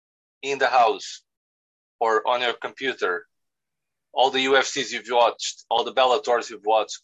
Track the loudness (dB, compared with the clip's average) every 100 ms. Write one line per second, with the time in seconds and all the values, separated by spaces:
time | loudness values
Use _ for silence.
0 | _ _ _ _ -6 -2 2 4 4 2
1 | -6 -18 _ _ _ _ _ _ _ -4
2 | 0 0 0 -2 -2 -4 -8 -8 -6 -4
3 | -4 -4 -8 _ _ _ _ _ _ _
4 | _ 0 2 2 2 2 2 -4 -6 -8
5 | -2 2 2 2 -10 -10 -4 -4 -2 2
6 | 2 2 0 -2 -2 -8 0 0 0 -6